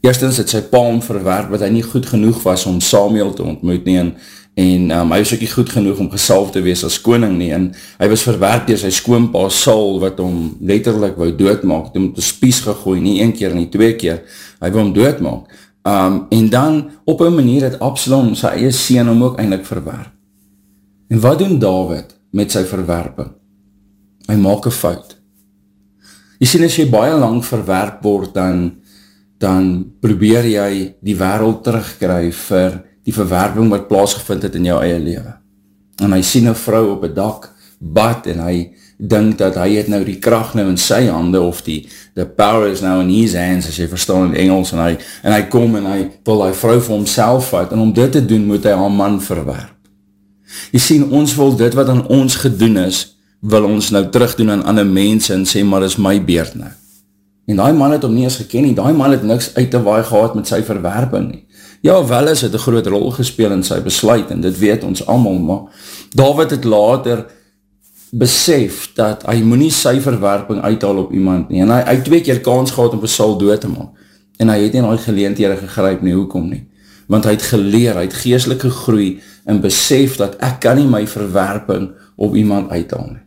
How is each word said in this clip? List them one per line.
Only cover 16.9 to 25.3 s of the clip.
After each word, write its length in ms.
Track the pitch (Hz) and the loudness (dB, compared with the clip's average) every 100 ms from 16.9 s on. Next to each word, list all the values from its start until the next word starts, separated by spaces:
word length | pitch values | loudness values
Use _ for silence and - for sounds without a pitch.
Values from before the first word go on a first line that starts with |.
| - - | -8 -4
op 160 | 160 | 2
'n 120 | 170 | 2
manier, 300 | 170 123 135 | 4 2 2
het 160 | 131 123 | 0 -2
Absalom, 560 | 135 135 123 135 120 95 | -6 -4 0 2 2 0
sy 120 | 104 | -2
eie 240 | - 123 | 0 0
seun, 360 | 131 - 123 120 | 0 2 2 4
hom 160 | 117 | 2
ook 160 | 127 127 | 2 0
eintlik 260 | 107 95 - | -2 -2 -6
verwerp. 480 | - 73 - - _ _ _ _ _ _ _ _ _ _ | -10 -10 -14 -16 _ _ _ _ _ _ _ _ _ _
En 120 | 113 | 2
wat 200 | 113 151 | 4 2
doen 200 | 190 160 | 2 2
Dawid 560 | 104 92 90 82 - _ _ | 2 0 -2 -6 -10 _ _
met 200 | 98 101 | -4 -2
sy 120 | 104 | -2
verwerping? 680 | 92 92 87 85 85 - 64 - _ _ _ _ _ _ _ _ - | -2 -4 -4 -4 -6 -12 -14 -14 _ _ _ _ _ _ _ _ -2
Hy 80 | 107 | 2
maak 300 | 98 104 117 | 2 2 -2
'n 60 | |
fout. 460 | - 82 87 - - _ | -2 -4 -4 -12 -20 _